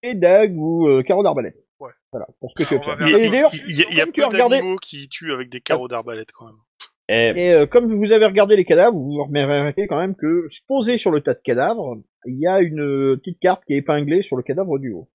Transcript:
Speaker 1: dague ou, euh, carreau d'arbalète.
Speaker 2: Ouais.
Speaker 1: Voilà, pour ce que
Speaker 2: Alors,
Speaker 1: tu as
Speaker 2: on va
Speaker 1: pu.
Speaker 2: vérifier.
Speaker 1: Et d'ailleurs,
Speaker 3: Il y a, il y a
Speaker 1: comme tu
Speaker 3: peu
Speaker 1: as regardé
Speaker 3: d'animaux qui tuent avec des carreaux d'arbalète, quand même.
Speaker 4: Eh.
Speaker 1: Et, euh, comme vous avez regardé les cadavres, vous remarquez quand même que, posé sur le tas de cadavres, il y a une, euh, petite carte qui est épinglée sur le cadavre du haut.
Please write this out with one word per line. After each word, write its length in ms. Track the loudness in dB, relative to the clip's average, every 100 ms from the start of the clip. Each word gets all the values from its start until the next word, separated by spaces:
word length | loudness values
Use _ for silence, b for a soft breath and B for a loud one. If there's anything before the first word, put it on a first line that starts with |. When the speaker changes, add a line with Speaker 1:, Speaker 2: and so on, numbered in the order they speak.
| -8
Speaker 1:
dague 420 | 0 4 6 4 0
ou, 320 | -4 0 4
euh, 140 | 2
carreau 200 | 2 0
d'arbalète. 340 | 2 0 -6 -12 _ _
Speaker 2:
Ouais. 120 | -20 _ _
Speaker 1:
Voilà, 160 | -14 -14 _
pour 100 | -18
ce 40 |
que 80 | -8 -2
Speaker 2:
Alors, 80 | -2
Speaker 1:
tu 60 | -4
as 40 |
Speaker 2:
on 20 | -4
va 80 |
Speaker 1:
pu. 60 | 2
Speaker 2:
vérifier. 160 | 4 4
Speaker 1:
Et 40 |
d'ailleurs, 200 | 2 2
Speaker 3:
Il 240 | 0 -10 -2
y 40 |
a, 40 | 0
il 60 | 0
y 20 |
a 40 |
Speaker 1:
comme 80 | -2
tu 60 | 0
Speaker 3:
peu 20 |
Speaker 1:
as 40 | -2
regardé 260 | 2 2 2
Speaker 3:
d'animaux 220 | 0 -6
qui 300 | -8 -20 -20
tuent 240 | -14 -8
avec 160 | -8 -8
des 100 | -14
carreaux 280 | -4 -4 -4
d'arbalète, 440 | -10 -10 -12 -14
quand 140 | _ -20
même. 100 | _ _ _ -20 _ -2
Speaker 4:
Eh. 240 | 2 2 2
Speaker 1:
Et, 140 | 4
euh, 140 | 4 6
comme 260 | 2 2
vous 180 | -2 2
avez 120 | 4
regardé 320 | 4 4 4 4
les 80 |
cadavres, 320 | 4 4 4 2
vous 260 | -6 -6
remarquez 640 | -4 -2 0 0 -2 -4 -4
quand 120 | -4
même 180 | -4 -6
que, 320 | -4 -4 -6 -16 _
posé 300 | -2 0 -2
sur 140 | 0
le 100 | -2
tas 140 | -2
de 60 | -6
cadavres, 520 | -2 -2 -2 -4 -8 -12 -18 _
il 160 | -14 -4
y 60 | 0
a 120 | 0
une, 200 | 0 -2
euh, 360 | -4 -2 0 -2
petite 200 | -4 -4
carte 220 | -2 -2 _
qui 80 |
est 40 | -4
épinglée 440 | -2 -2 0 -2
sur 140 | -2 -6
le 60 |
cadavre 360 | -4 -6 -4 -6
du 120 | -6
haut. 160 | -12 -14